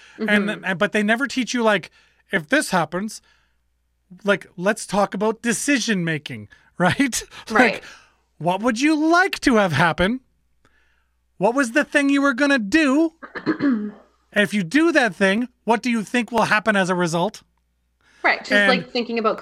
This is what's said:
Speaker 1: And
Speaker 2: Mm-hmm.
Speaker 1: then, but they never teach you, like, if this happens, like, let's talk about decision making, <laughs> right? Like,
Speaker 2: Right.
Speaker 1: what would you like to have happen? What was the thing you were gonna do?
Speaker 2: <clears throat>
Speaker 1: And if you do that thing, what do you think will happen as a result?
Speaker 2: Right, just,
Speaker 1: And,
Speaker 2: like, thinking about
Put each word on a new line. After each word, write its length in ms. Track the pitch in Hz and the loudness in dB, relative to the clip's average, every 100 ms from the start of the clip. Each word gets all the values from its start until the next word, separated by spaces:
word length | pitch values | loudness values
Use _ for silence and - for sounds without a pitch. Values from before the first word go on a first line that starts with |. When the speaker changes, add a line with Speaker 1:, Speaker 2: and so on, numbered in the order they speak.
| - - | -20 -8
Speaker 1:
And 120 | 214 | 0
Speaker 2:
Mm-hmm. 320 | 208 202 208 | 0 0 -6
Speaker 1:
then, 160 | 180 180 | -6 -2
but 140 | 202 | -2
they 80 | 214 | 0
never 240 | 208 233 262 | -2 -2 -2
teach 260 | - 233 | -4 -4
you, 80 | 247 | -2
like, 260 | 226 202 - _ _ _ _ | 0 0 -4 _ _ _ _
if 160 | 196 147 | -6 -2
this 200 | 294 294 | -2 0
happens, 520 | 185 151 175 214 - _ _ _ _ _ _ _ _ _ 180 | -2 -2 -4 -8 -12 _ _ _ _ _ _ _ _ _ -8
like, 220 | 196 190 - - | -2 -2 -4 -6
let's 300 | 185 220 - | -4 -4 -4
talk 300 | 202 196 196 | -2 -2 -2
about 260 | 220 220 | -4 -2
decision 640 | 240 208 - 285 220 196 165 | -4 -4 0 -2 0 -4 -2
making, 420 | 156 - 120 104 - | -6 -10 -16 -16 -20
<laughs> 140 | _ _ | _ _
right? 460 | 175 - 269 - - - - | 0 2 -2 -2 -10 -18 -4
Like, 240 | 220 160 | 2 2
Speaker 2:
Right. 100 | - - - _ _ _ _ | 2 -12 -20 _ _ _ _
Speaker 1:
what 240 | 156 190 | -4 -2
would 180 | 233 226 | -2 0
you 160 | 294 311 | 0 2
like 440 | 311 339 392 - | 2 2 2 0
to 160 | - 220 | 2 2
have 160 | 196 | 2
happen? 460 | 139 170 - 180 254 - _ _ _ _ _ _ _ _ _ _ _ | 2 0 2 -2 -2 -10 _ _ _ _ _ _ _ _ _ _ _
What 180 | 190 247 | 0 2
was 160 | 254 | 0
the 120 | 262 | 0
thing 260 | - 302 277 | 0 2 2
you 120 | 277 | 2
were 120 | 277 | 2
gonna 260 | 247 285 277 | 2 2 2
do? 540 | 202 311 302 277 330 - - - - | 2 2 4 2 0 -2 -18 -10 -6
Speaker 2:
<clears throat> 480 | 311 285 226 208 208 _ _ _ - | -2 0 0 -4 -12 _ _ _ -2
Speaker 1:
And 60 | |
if 100 | 202 | 0
you 100 | 208 | 0
do 280 | 165 277 330 | 0 2 4
that 240 | 302 240 165 | 2 0 2
thing, 320 | 196 202 247 _ | 0 0 -4 _
what 180 | - 233 | -2 -2
do 80 | 247 | 0
you 140 | 233 | -4
think 260 | 190 240 226 | -2 -4 -2
will 120 | 233 | -2
happen 320 | 190 214 220 202 | 0 0 0 0
as 140 | 180 | 0
a 60 | 180 | 0
result? 460 | 175 170 185 - _ _ _ _ _ _ _ _ | 0 0 -4 -6 _ _ _ _ _ _ _ _
Speaker 2:
Right, 160 | 320 - | -2 -2
just, 120 | - | 0
Speaker 1:
And, 160 | 208 202 | 2 4
Speaker 2:
like, 220 | 247 - | 2 -2
thinking 260 | 247 233 233 | -6 -4 -2
about 180 | 214 196 | -2 0